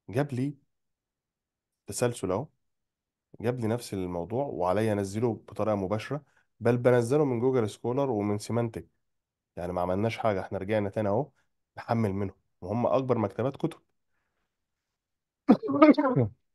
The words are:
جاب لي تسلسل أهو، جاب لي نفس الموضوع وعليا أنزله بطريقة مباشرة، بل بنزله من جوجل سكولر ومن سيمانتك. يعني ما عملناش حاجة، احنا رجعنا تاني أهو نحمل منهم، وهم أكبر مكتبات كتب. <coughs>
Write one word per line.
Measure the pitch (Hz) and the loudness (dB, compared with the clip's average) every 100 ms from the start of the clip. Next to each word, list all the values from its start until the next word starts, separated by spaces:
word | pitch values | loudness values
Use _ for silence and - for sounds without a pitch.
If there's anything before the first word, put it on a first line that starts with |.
| - | -8
جاب | 101 147 | -4 -4
لي | 120 139 143 _ _ _ _ _ _ _ _ _ _ _ _ - | -2 -4 -6 _ _ _ _ _ _ _ _ _ _ _ _ -14
تسلسل | 104 123 117 90 | -2 -2 -2 -2
أهو، | 92 151 _ _ _ _ _ _ _ _ - | -2 -4 _ _ _ _ _ _ _ _ -6
جاب | 110 127 | -4 -2
لي | 110 | -2
نفس | 120 - | -2 -4
الموضوع | 98 92 87 87 113 139 | -6 -6 -6 -6 -4 -4
وعليا | 76 87 95 113 | -2 0 2 2
أنزله | 101 98 101 120 | 0 -2 -2 -2
بطريقة | 107 - - 107 104 | -2 -10 -4 0 0
مباشرة، | 92 107 - 139 - _ _ _ | 0 -4 -4 -8 -10 _ _ _
بل | 110 120 | 0 4
بنزله | 123 123 113 147 147 | 4 4 4 2 2
من | 117 | 2
جوجل | 127 131 107 | 2 2 0
سكولر | - 117 127 139 | -2 -4 -2 0
ومن | 107 104 104 | 0 0 -2
سيمانتك. | - 110 120 110 - _ _ _ _ _ _ - | -2 -2 -2 -6 -14 _ _ _ _ _ _ -10
يعني | 87 | -4
ما | 90 | -2
عملناش | 90 92 113 110 | 0 0 0 0
حاجة، | 113 98 | 0 0
احنا | - 98 | -4 -6
رجعنا | 95 107 101 | -2 -2 -2
تاني | 110 104 | -2 0
أهو | 104 151 _ _ _ _ - | 0 -2 _ _ _ _ -18
نحمل | - 117 110 | -4 0 0
منهم، | 98 104 - _ _ | -2 -6 -8 _ _
وهم | - 110 117 | -6 -2 2
أكبر | 131 131 117 | 0 2 0
مكتبات | 104 - 120 - | 0 -2 -4 -2
كتب. | 160 - _ _ _ _ _ _ _ _ _ _ _ _ _ _ _ _ - | -6 -6 _ _ _ _ _ _ _ _ _ _ _ _ _ _ _ _ 2
<coughs> | 240 - 277 302 302 285 226 113 - _ | 4 4 6 8 8 4 2 0 -2 _